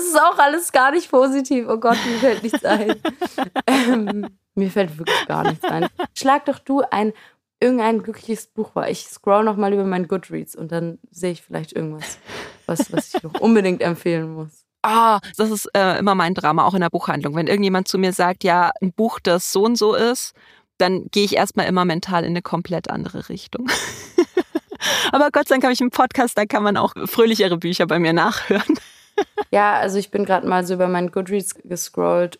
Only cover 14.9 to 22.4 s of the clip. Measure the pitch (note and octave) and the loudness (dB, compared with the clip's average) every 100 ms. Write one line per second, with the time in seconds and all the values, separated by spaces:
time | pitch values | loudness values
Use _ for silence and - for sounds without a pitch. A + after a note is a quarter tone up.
14.9 | A3+ A3+ G#3 - - A3 G#3+ - G3+ F#3+ | 4 6 4 -2 -2 -2 -2 -2 2 2
15.9 | E3+ G3 F#3+ E3+ F#3 D3 D#3+ F3+ F#3 E3+ | 2 2 2 2 0 0 2 2 2 0
16.9 | F3 - D3 C#3+ D#3 E3 G3+ G3 F#3 F#3+ | -2 -2 -4 -2 -2 0 2 2 0 0
17.9 | F#3+ F#3 F#3 F3+ F#3 F#3 F3 E3+ - F#3+ | 0 0 2 0 0 2 4 2 0 -4
18.9 | - A3+ - G3 F3 - F#3+ A3 A#3 G#3+ | 0 -2 0 0 0 0 2 2 2 2
19.9 | - A3+ B3+ - _ _ _ _ _ F3+ | 2 0 -2 -8 _ _ _ _ _ 0
20.9 | F#3 - G#3 G3+ G#3 G3+ - - F#3 F3+ | 0 -2 0 2 2 0 0 0 2 2
21.9 | D#3+ - F3 E3 F3 | 0 -2 -2 -2 -4